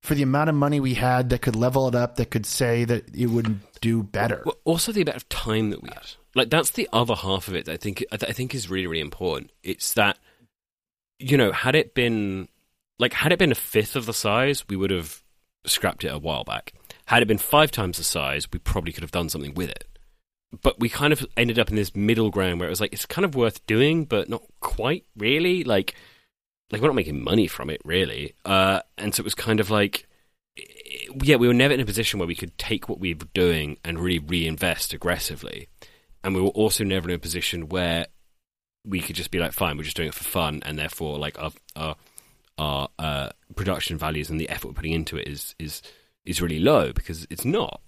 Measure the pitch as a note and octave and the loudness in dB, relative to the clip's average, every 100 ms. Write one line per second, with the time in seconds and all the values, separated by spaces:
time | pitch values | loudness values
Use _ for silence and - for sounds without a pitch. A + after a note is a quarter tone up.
0 | - D3 C3+ C#3 D#3 D3 C#3+ D3 C3 A#2+ | 0 2 4 4 4 4 4 4 2 2
1 | B2+ B2+ B2+ B2 - A2 B2 C3+ C3 A#2+ | 2 4 2 2 2 2 2 4 2 2
2 | A#2+ - A#2+ A#2+ G#2 - B2 A#2 A#2 A#2 | 0 0 -2 -2 -2 0 2 2 2 0
3 | - A#2 A#2+ A#2 A2 G2+ - - A#2 A2+ | -2 -2 2 2 2 -2 -6 -4 0 0
4 | G2+ G2+ G2+ - - - - E3 A#3 G#3 | 0 0 0 0 -4 -2 0 0 0 0
5 | D#3 - - - - A2 A2 G2 - - | 0 -2 -6 -6 0 2 0 -2 -8 -14
6 | - - _ B2+ A2+ D#3 C3+ - - A2+ | -16 -20 _ 0 4 4 2 0 0 2
7 | A#2+ G#2+ F#2+ F#2+ F#2+ F2+ D#2+ D#2+ G#2 F#2 | 2 2 0 -2 -2 -6 -4 -6 -6 -6
8 | - G#2 - - B2+ C3 F#2+ F#2+ F2+ D#2+ | -6 -4 -4 -4 -6 -6 -4 -4 -2 -2
9 | D2+ - F2+ D2 - _ - - - - | -4 -4 -2 -2 -6 _ -8 -6 -2 4
10 | G2+ - _ _ _ _ _ _ _ _ | 4 2 _ _ _ _ _ _ _ _
11 | _ - C3 C#3+ G#2+ - B2 D3 - - | _ -10 2 4 4 2 2 2 2 0
12 | A#2+ A2 G2+ F#2+ F#2 _ _ _ _ - | 2 2 -2 -4 -8 _ _ _ _ -2
13 | A#2+ - D3+ F3 F3 C#3+ - A2 G#2+ C#3+ | 0 2 2 4 4 2 0 0 0 -2
14 | A2+ A2+ G#2+ G#2+ C3+ C#3 - G2 F#2+ F#2 | -4 -2 0 2 2 0 -4 -2 0 -2
15 | D#2+ - _ _ _ _ - - F2+ - | -4 -12 _ _ _ _ -2 0 0 -2
16 | D#2 D2 D#2 C#2+ - - - - - - | -6 -4 -4 -4 -4 -8 -10 -18 -20 -18
17 | - F#3 A2 G#2+ - D3 D3+ - F#2+ E2+ | 2 4 6 2 4 6 6 4 -2 -2
18 | E2 E2 C#2 D2 - F2 - G2 E2 - | -4 -2 -2 -4 -4 -4 -2 -2 -2 -6
19 | E2 F2+ E2 D#2+ C#2+ D2 E2+ - - - | -4 -2 -2 -4 -6 -6 -6 -8 -16 -20
20 | - _ _ _ _ A2+ C3+ - A#2 - | -20 _ _ _ _ -2 0 2 0 2
21 | D3 D3 C3+ - A#2+ A2+ A2 G#2+ G2+ G2+ | 2 2 0 0 2 2 2 0 0 0
22 | G#2 A2+ A2 G2+ F#2 F2 F2 F#2 G#2+ A2 | 2 4 2 2 0 0 -2 -2 -2 -4
23 | - - F#3+ C3+ A2+ - - A2 C#3 E3 | -6 -2 0 2 0 0 0 4 4 4
24 | D3 G#2 F2 A2+ - - - - A2+ F3 | 2 0 0 -4 -8 -8 -4 -2 0 -2
25 | - A2 G#2+ D3 F3+ F#3 B2+ G2+ G2 - | -6 -4 0 2 2 0 2 2 2 -6
26 | - _ _ _ _ _ _ G#2+ C#3+ C3+ | -16 _ _ _ _ _ _ 0 2 2
27 | D#2 C#2+ A#1+ G#2 F2+ - C2+ D2+ - F2 | 0 -2 2 2 2 0 -8 -8 -2 0
28 | F#2 - C#2+ - - F#2+ F#2+ F#2+ - - | 0 -4 -10 -8 0 4 4 2 -2 -8
29 | G#2 - G#2 - - G#2+ G2 G#2+ G2+ - | -4 -4 -4 -4 0 0 2 2 2 -2
30 | - _ _ _ _ - - - - - | -10 _ _ _ _ -20 -20 -20 -16 -14
31 | - C3 C3+ C#3 A#2+ A#2+ C#3 C3+ G#2+ G2+ | -12 0 4 6 6 6 6 4 0 0
32 | A2 G2+ E2+ E2+ E2+ - - G#2+ - E2 | 0 0 -2 -4 -8 -8 -4 -4 -4 -6
33 | F2+ D#2 E2 F#2 F2 D#2+ D2+ D2 E2+ E2 | -4 -6 -4 2 4 2 -2 -6 -8 -4
34 | F2+ F2 D2 F2 D#2+ D#2 F#2 D#2 - D#2+ | 0 -2 0 -2 -2 0 -2 -2 -4 -4
35 | F2 F2 - D2 - G1+ - _ - _ | -2 -2 -4 -8 -12 -14 -16 _ -20 _
36 | _ - F#2+ F#2 F#2+ - G#2+ - G2+ F#2+ | _ -10 -4 0 2 2 2 2 0 -2
37 | F2 F2 - E2+ - F2 D#2 F2+ F2 E2 | -2 -4 -4 -4 -4 -4 -4 -2 0 0
38 | - - _ _ _ _ _ _ G#2+ F#2+ | -4 -10 _ _ _ _ _ _ -6 -4
39 | E2 E2+ E2+ F2+ E2 - F2 D2 D#2 - | -4 -6 -6 -2 -2 -2 -4 -4 -6 -6
40 | D#2 - - F#2 D#2+ D2+ C#2 D2+ D2+ - | -6 -6 -6 -2 -2 -4 -8 -6 -6 -6
41 | D#2 D2 D2+ - D#2 - - - D#2 D2+ | -6 -6 -8 -8 -10 -12 -16 -10 -8 -8
42 | _ - - _ _ - D2+ C#2 C#2 - | _ -20 -20 _ _ -6 -4 -4 -6 -6
43 | D#2 C#2+ C2+ - - - F#2+ F2+ - D#2+ | -6 -4 -6 -12 -14 -6 -2 -2 -4 -4
44 | D#2 D#2 D2+ D#2+ D#2+ - - - D#2+ D#2+ | -4 -4 -4 -4 -4 -8 -10 -8 -4 -2
45 | D#2 D#2 - C#2+ - - D#2 - - - | -4 -8 -8 -10 -12 -12 -12 -12 -16 -20
46 | _ _ - F2 F2 D#2 G#2 D3 C#2 - | _ _ -6 -2 -2 2 4 4 2 -2
47 | - D#2+ E2 E2+ A#2+ F#3 - - | -4 -8 -10 -6 -2 -2 -2 -8